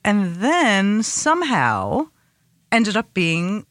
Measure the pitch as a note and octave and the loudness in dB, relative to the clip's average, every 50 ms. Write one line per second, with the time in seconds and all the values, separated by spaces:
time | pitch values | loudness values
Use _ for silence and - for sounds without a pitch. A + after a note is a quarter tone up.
0 | _ G#3 G#3 G#3 G3 F3+ E3+ F3 G3+ C4+ E4 F4 D#4+ A#3 G3+ G3 G3 G3+ G#3 A3 | _ 0 0 0 0 -2 -4 -2 -2 0 2 2 2 2 2 2 2 2 0 0
1 | A3 - - - - D4+ D#4+ F4 F4 C#4+ B3 E3 B2+ A#2+ G#2+ G2 F#2+ G2+ - B3 | -2 -2 -4 -2 0 0 0 0 0 0 0 0 2 2 0 0 -2 -2 -2 -2
2 | D#4+ - _ _ _ _ _ _ _ _ _ _ _ _ G3+ A3+ A3+ G#3 G3 A3 | -4 -4 _ _ _ _ _ _ _ _ _ _ _ _ 0 0 0 2 0 -2
3 | A3+ - _ F#3 F3 E3 D#3+ E3+ F3 F#3 G3+ G#3+ - - | -4 -4 _ -2 0 0 0 0 -2 -2 -4 -6 -8 -14